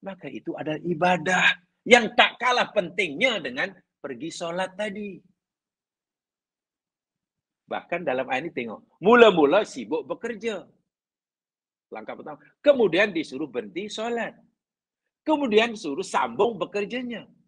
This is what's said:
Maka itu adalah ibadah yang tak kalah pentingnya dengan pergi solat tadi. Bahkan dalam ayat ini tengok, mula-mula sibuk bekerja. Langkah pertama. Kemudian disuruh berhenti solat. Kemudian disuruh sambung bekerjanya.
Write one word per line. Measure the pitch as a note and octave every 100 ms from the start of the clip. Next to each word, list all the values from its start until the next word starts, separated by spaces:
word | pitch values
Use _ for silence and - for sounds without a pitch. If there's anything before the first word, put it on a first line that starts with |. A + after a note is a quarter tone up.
Maka | F#3+ F#3+ C#3+
itu | A2+ - D#3
adalah | D#3+ D3+
ibadah | F3 E3 F3 F3+ F3+ F3+ F3 - _ _ -
yang | A#3+ A3 -
tak | G#3 -
kalah | B3 B3 G3
pentingnya | G#3+ F3+ - F#3+ C#3 B3+ A3
dengan | C#3 B2 F3+ F#3+ _ _ C#3
pergi | A#2+ D#3
solat | - E3+ F3 F#3 F3+
tadi. | G#3+ G3+ G#3 E3 _ _ _ _ _ _ _ _ _ _ _ _ _ _ _ _ _ _ _ _ _ _ _ _ _
Bahkan | G#2 - F3 E3
dalam | C3 C3
ayat | C3 E3
ini |
tengok, | D#3 A#2 G2+ _ _
mula-mula | E3+ B3 A3+ F3 C#3+ F3 F3+
sibuk | - G#2 D#3 C3
bekerja. | E3+ A#3 A3+ A3+ G3 - _ _ _ _ _ _ _ _ _ _ _ _
Langkah | A2 A2
pertama. | A#2+ C#3 D3 _ _
Kemudian | - C4+ G#3+ E3 G#3+
disuruh | E3 D3 C3 D3+
berhenti | B2 G#2+ A#2+ G#3
solat. | G#3+ A3 A#3+ G3 - _ _ _ _ _ _ _ _ -
Kemudian | D4+ C#4 G#3 A#3
disuruh | G#3+ D#3 C#3 F#3
sambung | - A#2+ A#2 A3+ G#3+
bekerjanya. | F3 G#3 G3+ A#3+ B3+ A3 C#3 _